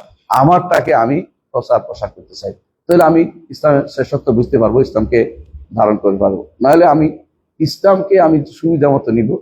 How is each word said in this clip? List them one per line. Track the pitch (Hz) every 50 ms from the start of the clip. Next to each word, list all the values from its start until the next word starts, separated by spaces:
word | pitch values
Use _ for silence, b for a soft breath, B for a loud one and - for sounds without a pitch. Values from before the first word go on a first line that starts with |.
| - _ _ _ _ -
আমারটাকে | 110 120 135 135 180 180 180 - 170 151 131 160 156
আমি | 127 117 117 139 165 190 - _ _ _ _ -
প্রচার | 127 120 - 123 107
প্রসার | - - 98 - 107 98 -
করতে | - 85 _ -
চাই। | - - 101 98 _ _ _ _ _ _
তাহলে | - 170 175 170
আমি | 156 165 165 165 - - - - -
ইসলামের | 131 - - 156 147 139 143 143
শ্রেষ্ঠত্ব | - - 127 - - 139 - - 120
বুঝতে | 113 120 - - 120
পারবো, | 113 107 110 131
ইসলামকে | 131 131 - 110 110 107 123 117 113 - - - - _ - - - - -
ধারণ | 110 110 104 107
করতে | 104 - 104 98 98
পারবো। | 101 98 98 90 - - _ - -
নাহলে | 135 151 165 175
আমি | 170 147 156 151 160 160 - _ _ _ _ _ _ _ -
ইসলামকে | 160 143 - - - 196 190 190 190 - 196 190
আমি | 175 156 156 151 139
সুবিধা | - - - - 165 165 156 139 143
মতো | 139 139 139 -
নিব, | 113 117 113 107 - -